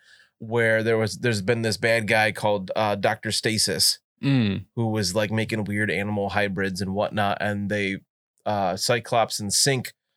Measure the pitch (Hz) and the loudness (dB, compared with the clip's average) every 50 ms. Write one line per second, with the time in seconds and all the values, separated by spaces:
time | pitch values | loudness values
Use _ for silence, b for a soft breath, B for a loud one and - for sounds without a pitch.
0 | b b b b b b b _ 117 110 113 117 113 113 110 110 110 113 113 110 | b b b b b b b _ -10 -4 0 2 4 4 4 2 2 2 2 2
1 | 110 104 - - - 123 113 101 92 98 120 117 113 110 101 - - 113 113 117 | 2 0 -2 -2 0 0 0 0 0 0 0 2 0 -2 -2 0 2 2 2 2
2 | 107 98 113 110 107 110 98 - - 107 104 101 92 92 - - 110 104 104 101 | 2 2 2 4 4 2 0 0 0 0 0 0 -2 -4 -2 0 0 0 0 0
3 | 98 113 110 - - 113 101 - - 117 110 101 - - 85 73 - - - - | 0 0 -2 0 -4 -4 -4 0 0 0 0 2 0 0 2 2 2 2 2 0
4 | _ _ _ _ - 139 139 131 113 101 95 104 95 - _ 123 117 110 107 110 | _ _ _ _ 0 2 4 4 4 2 0 -2 -6 -8 _ -2 0 0 0 0
5 | 101 87 90 110 107 95 110 110 110 101 113 107 104 92 104 104 107 101 78 92 | 0 0 0 0 0 2 0 0 0 0 -2 -4 -2 -2 -2 -2 0 0 0 -2
6 | 101 104 107 101 101 98 92 104 104 101 95 98 98 98 95 87 101 95 95 101 | -2 -2 -2 -2 -2 0 0 0 0 0 0 -2 -2 -2 -2 -4 -6 -4 -2 -2
7 | 104 - - 107 101 101 101 - - 104 104 101 101 98 104 104 101 95 98 92 | -2 -2 0 0 0 0 0 -2 -2 -4 -4 -4 -4 -2 -2 -2 -2 -2 -4 -6
8 | - _ _ _ _ _ _ _ _ 104 104 101 98 90 92 101 - - 123 120 | -10 _ _ _ _ _ _ _ _ -4 -2 0 0 -2 -2 -2 0 0 0 0
9 | 113 - 127 117 110 - - - 107 101 - - - 143 135 123 - - - _ | 0 0 0 0 0 0 -2 -6 -6 -2 0 2 2 2 2 0 -2 -6 -12 _
10 | _ _ _ | _ _ _